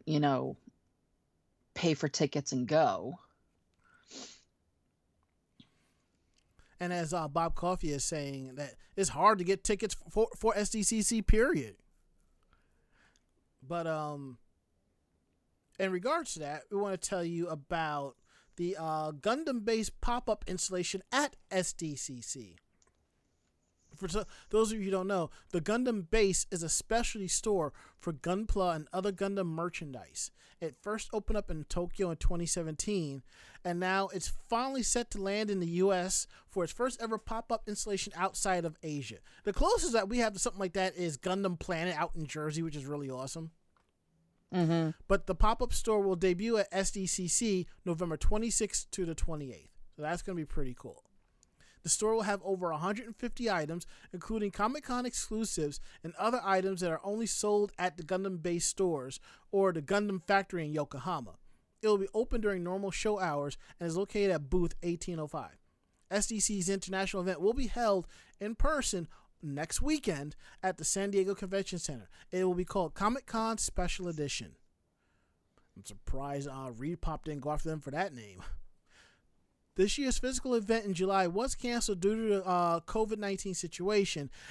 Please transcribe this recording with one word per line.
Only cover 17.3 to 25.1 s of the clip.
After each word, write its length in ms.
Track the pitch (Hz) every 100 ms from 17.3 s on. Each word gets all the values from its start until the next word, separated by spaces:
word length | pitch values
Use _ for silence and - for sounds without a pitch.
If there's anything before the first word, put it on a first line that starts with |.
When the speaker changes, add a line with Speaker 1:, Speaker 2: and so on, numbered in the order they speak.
| 170 170
Speaker 2:
about 680 | 156 - 165 156 147 139 - _ _ _ -
the, 200 | 175 185
uh, 340 | 160 156 156
Gundam-based 880 | 147 208 269 311 247 208 226 208 -
pop-up 440 | 247 240 240 208 -
installation 560 | 185 - 185 175 190 -
at 240 | 262 294 - -
S 220 | 190 175
D 240 | - 160 139
C 240 | - 127
C. 360 | - 135 101 82 _ _ _ _ _ _ _ _ _ _ _ _ _ -
For 120 | 185
so-, 160 | 208 - - -
those 220 | 208 220
of 60 | 220
you 80 | 190
who 40 |
don't 160 | 190
know, 220 | 190